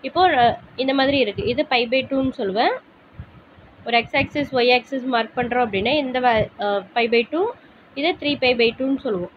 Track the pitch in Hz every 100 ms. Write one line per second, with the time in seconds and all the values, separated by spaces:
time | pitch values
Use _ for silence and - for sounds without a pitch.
0 | 262 330 370 277 240 - - - 262 269
1 | 269 277 214 196 202 247 302 247 240 262
2 | 262 269 262 254 202 190 294 508 _ _
3 | _ - - - - - - - - 233
4 | 233 277 277 302 277 262 240 247 240 269
5 | 254 233 226 - 240 240 240 196 220 302
6 | 262 254 247 220 - - 208 202 190 240
7 | 233 233 233 320 427 - - - - 277
8 | 311 359 285 285 247 240 233 233 262 269
9 | 254 185 175